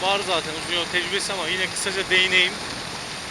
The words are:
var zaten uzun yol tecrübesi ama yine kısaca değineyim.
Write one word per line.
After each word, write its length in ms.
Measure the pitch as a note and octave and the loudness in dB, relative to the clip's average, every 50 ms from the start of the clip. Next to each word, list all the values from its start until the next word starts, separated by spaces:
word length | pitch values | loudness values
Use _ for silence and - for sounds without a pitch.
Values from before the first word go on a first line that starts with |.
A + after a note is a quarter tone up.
var 180 | F3+ F#3+ G3 G3 G3 F3 | 0 2 2 2 2 2
zaten 240 | F3+ D#3+ D3+ D#3+ D#3 | 0 0 0 -2 -6
uzun 220 | D#3+ - D#3+ F3 | -6 -4 -2 -2
yol 100 | F3 E3+ | -2 -2
tecrübesi 480 | - - F3+ E3+ F3+ F#3 G3 F3+ - G3+ | 0 0 -2 0 0 -2 -2 -2 -2 -2
ama 140 | F#3+ E3 D#3+ | -2 -2 -2
yine 220 | F3+ F#3 F#3 F3 | 0 0 0 -2
kısaca 400 | - - - G3+ F#3 F#3+ F#3 F3+ | -2 -2 -4 -2 -2 -2 0 4
değineyim. 440 | F#3 F#3 F#3 F#3+ F#3 F#3 F3+ F#3 - - - - - - - - - - - - - - - - | 4 4 6 6 6 6 4 4 2 -4 -6 -6 -8 -8 -8 -8 -8 -8 -8 -8 -8 -8 -8 -8